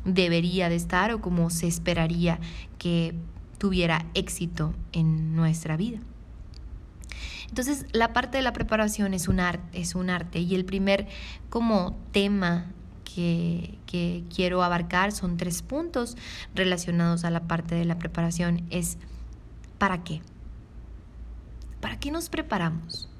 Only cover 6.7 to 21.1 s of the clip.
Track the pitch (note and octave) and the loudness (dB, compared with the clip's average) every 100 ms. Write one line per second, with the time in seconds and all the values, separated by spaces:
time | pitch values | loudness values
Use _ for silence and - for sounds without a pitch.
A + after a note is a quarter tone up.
6.7 | - - - - - - - - A#3 B3+ | -12 -14 -14 -12 -10 -10 -10 -6 -2 -2
7.7 | C#4+ - A3+ A3+ A#3+ B3 C4+ C4 A#3+ - | -2 0 2 4 2 0 0 0 0 2
8.7 | A3 G#3+ G#3+ G3+ F#3+ F#3+ F#3 F3+ F3 - | 2 2 2 0 2 4 4 4 0 -6
9.7 | F#3 E3+ F3+ F#3 F3+ E3+ E3+ F3 F#3 F#3 | -6 -4 -2 0 0 0 0 2 2 2
10.7 | G3 G3 G3 G#3 - - - - A#3 A#3 | 2 4 4 2 -8 -12 -12 -4 0 4
11.7 | G#3 F3+ - - G3+ G3+ G3+ F3+ F3 F3 | 4 2 -4 2 4 4 4 4 2 0
12.7 | - - - - - E3+ E3+ E3+ E3+ F3 | -12 -16 -14 -10 0 2 2 2 0 -4
13.7 | - - F3+ F3 F3 E3+ - F3+ F3+ F3 | -10 -6 -2 0 -2 -4 2 2 4 4
14.7 | F3 E3+ F3+ G3+ G#3 F3+ E3+ F3+ E3+ - | 2 2 2 2 2 -2 0 -2 -4 -4
15.7 | C#4 E4+ C#4 A#3+ - - - - - F#3 | -4 -2 -2 -4 -6 -12 -12 -6 2 2
16.7 | F3 F3 E3+ E3+ E3+ E3+ E3 E3 E3+ E3+ | 2 0 2 4 4 2 0 0 -2 0
17.7 | E3+ E3+ E3+ D#3+ - E3+ E3 F3 E3+ - | 0 0 0 -2 0 0 2 2 2 0
18.7 | F3+ E3+ - - - - - - - - | -2 -2 -6 -12 -12 -12 -14 -16 -16 -18
19.7 | - G3 F3+ F3 D#3+ - - - - - | 2 2 2 -4 -8 -8 -14 -14 -14 -14
20.7 | - - - - | -16 -14 -14 -16